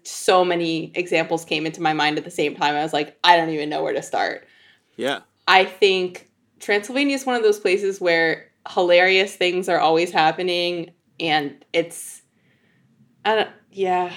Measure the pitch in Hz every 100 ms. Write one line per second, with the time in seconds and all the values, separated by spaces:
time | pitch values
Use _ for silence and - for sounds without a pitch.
0 | - - - 185 180 175 170 160 160 -
1 | 175 165 165 165 - 160 156 160 160 156
2 | 151 151 156 - 147 - 147 147 156 151
3 | 151 - 175 175 160 156 151 156 156 143
4 | - 98 92 - - _ _ _ _ -
5 | 120 123 - _ - 190 190 - 202 190
6 | 180 180 - _ _ _ - 208 208 262
7 | 285 277 269 240 220 208 202 190 202 196
8 | 180 170 165 160 - _ - - 180 175
9 | 185 190 196 - 180 180 185 175 156 165
10 | 175 180 160 160 180 175 175 175 165 _
11 | _ - 165 151 143 - _ 170 170 -
12 | - - _ _ _ _ _ _ _ _
13 | _ _ 202 220 - - _ 196 185 180
14 | 180